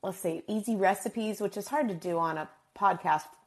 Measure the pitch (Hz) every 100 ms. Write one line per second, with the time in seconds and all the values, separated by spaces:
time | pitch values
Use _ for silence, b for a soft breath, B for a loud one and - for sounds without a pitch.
0 | 190 180 175 160 - 214 208 220 190 196
1 | 240 226 220 208 202 208 190 294 247 175
2 | 180 170 165 156 156 - _ - 202 180
3 | 165 156 - -